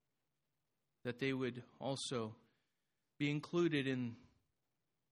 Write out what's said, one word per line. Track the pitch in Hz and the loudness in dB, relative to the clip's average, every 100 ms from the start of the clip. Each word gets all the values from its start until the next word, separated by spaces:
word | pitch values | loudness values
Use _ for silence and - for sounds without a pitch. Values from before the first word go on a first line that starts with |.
| _ _ _ _ _ _ _ _ _ _ | _ _ _ _ _ _ _ _ _ _
That | 123 120 | -6 -2
they | 135 | 0
would | 131 127 123 - - | 0 -2 -4 -14 -6
also | 135 135 - 123 110 110 _ _ _ _ _ _ _ - | -4 -2 -2 -4 -4 -8 _ _ _ _ _ _ _ -2
be | 147 | 0
included | 147 - 175 170 147 131 | 0 0 4 4 4 2
in | 127 120 113 - _ _ _ _ _ _ _ _ | 0 -2 -6 -18 _ _ _ _ _ _ _ _